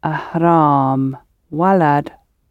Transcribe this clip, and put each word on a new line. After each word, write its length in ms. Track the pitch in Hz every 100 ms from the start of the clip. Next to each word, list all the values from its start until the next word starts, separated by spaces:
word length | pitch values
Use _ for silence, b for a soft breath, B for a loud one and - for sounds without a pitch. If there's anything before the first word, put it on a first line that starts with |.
ahram, 1160 | 156 156 - 165 170 165 147 139 131 131 135 135 _ _ -
walad, 560 | 151 180 190 151 143 147 - _ _ _